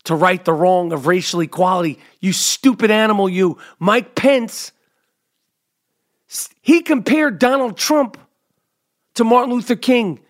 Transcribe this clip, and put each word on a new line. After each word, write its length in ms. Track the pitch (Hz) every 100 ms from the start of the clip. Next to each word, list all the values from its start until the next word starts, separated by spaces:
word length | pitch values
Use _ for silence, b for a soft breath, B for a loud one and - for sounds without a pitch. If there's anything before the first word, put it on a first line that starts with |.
to 100 | -
right 300 | 160 180 185
the 80 | 170
wrong 400 | 156 180 180 170
of 140 | 156 139
racial 340 | 180 - 175
equality. 580 | 165 - 185 185 165 127 b b
You 120 | 185
stupid 580 | - - - 269 208 214
animal, 380 | 214 220 208 196
you. 300 | 185 185 - B B
Mike 360 | 180 233 -
Pence, 580 | - 262 262 233 - - - _ _ _ _ _ _ _ _ _ _ _ _ _ _ _
s-, 200 | - - _
he 220 | - 339
compared 560 | 330 277 - 311 294 185
Donald 400 | 247 277 247 -
Trump 400 | - 302 240 - _ _ _ _ _ _ _ _ _
to 100 | -
Martin 280 | 226 247 247
Luther 220 | 247 -
King. 460 | 233 - 247 202 131